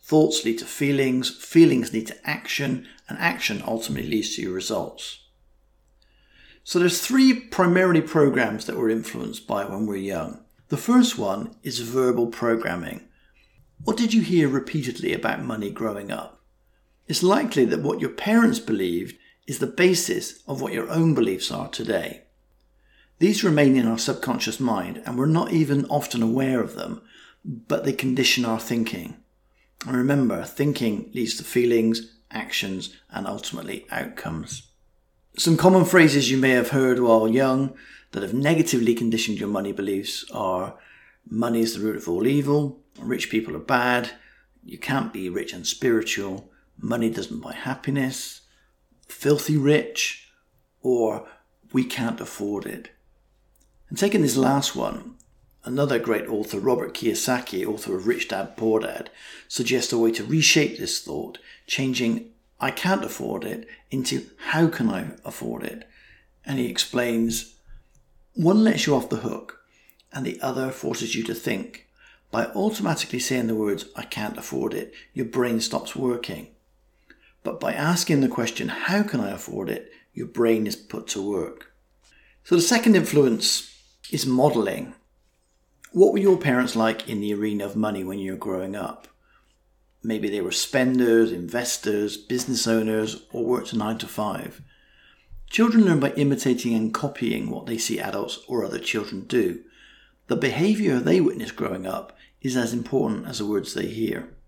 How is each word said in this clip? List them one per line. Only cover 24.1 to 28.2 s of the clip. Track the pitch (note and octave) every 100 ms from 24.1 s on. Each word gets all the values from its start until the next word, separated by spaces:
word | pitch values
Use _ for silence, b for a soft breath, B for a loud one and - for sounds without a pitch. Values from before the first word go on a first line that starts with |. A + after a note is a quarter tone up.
| A#2 - A2 - -
mind, | C3 G#2 F2+ D#2+ -
and | B2
we're | C#3+
not | D#3+ -
even | E3 D3 C#3+ C3
often | C#3+ - A#2+
aware | A2+ B2 C3+ B2+
of | G2 -
them, | G1+ - B B B B -
but | B2 - C#3+
they | C#3
condition | B2+ C3 B2+